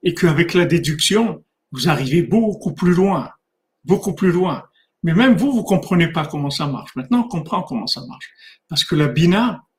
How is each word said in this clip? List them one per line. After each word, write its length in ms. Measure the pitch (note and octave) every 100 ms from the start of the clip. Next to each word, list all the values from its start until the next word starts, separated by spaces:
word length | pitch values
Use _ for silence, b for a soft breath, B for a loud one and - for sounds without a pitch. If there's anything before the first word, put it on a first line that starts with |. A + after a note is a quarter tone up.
| F3+
et 60 |
qu'avec 400 | E3+ F3 C#3+ F3
la 140 | F3+ E3+
déduction, 760 | E3+ D3 D#3 - G3+ A3+ E3 _ _ _
vous 160 | C3 C#3
arrivez 320 | D3 C3 E3
beaucoup 540 | - A3 A3 F#3+ F#3+
plus 180 | - F3+
loin, 380 | F3 G3 F3 A2+ - _ _ _ _ -
beaucoup 280 | G3 G3+
plus 160 | D#3 F#3
loin. 340 | F3 F3+ - - _ _ _
Mais 120 | E3
même 200 | E3 C4
vous, 160 | F#3+ C4+
vous 140 | B3
comprenez 480 | F#3 F#3 - F3+ E3+
pas 140 | E3 D3+
comment 240 | D3+ C#3+
ça 160 | - D3
marche. 280 | C3 -
Maintenant, 260 | B2+ - A#3+
on 40 | A#3
comprend 340 | E3 C#3+ A2
comment 240 | - A#2+ -
ça 180 | - -
marche. 240 | - - B B B _
Parce 160 | D#3+
que 120 | - D#3
la 120 | D3
bina 560 | C3+ E3+ F#3+ A#3+ F#3+ _